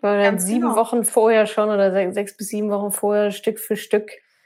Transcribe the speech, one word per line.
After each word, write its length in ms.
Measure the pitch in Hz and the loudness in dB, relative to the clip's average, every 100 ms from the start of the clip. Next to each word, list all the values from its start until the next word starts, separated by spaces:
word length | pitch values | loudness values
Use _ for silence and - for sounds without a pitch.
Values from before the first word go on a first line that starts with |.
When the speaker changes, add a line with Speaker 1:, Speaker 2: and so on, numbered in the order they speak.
Speaker 1:
Weil 160 | 208 202 | 0 2
du 60 | |
dann 100 | 202 190 | 2 2
Speaker 2:
Ganz 100 | 185 | -2
Speaker 1:
sieben 160 | 240 | -2
Speaker 2:
genau. 120 | 240 214 | 0 0
Speaker 1:
Wochen 300 | 226 247 214 | 0 0 0
vorher 400 | - 220 220 214 | 2 4 4 2
schon 240 | 214 214 | 0 0
oder 220 | 208 196 | 2 2
se-, 180 | 190 185 | 2 -2
sechs 240 | 196 202 - | -2 -6 -8
bis 140 | 196 | -8
sieben 200 | 208 208 | -4 -2
Wochen 220 | 202 202 | -2 -4
vorher 400 | 196 208 208 208 | -2 0 2 0
Stück 280 | 202 - 220 | -2 -4 -4
für 180 | - 208 | -4 -6
Stück 340 | - 208 214 - _ _ | -2 -2 -2 -16 _ _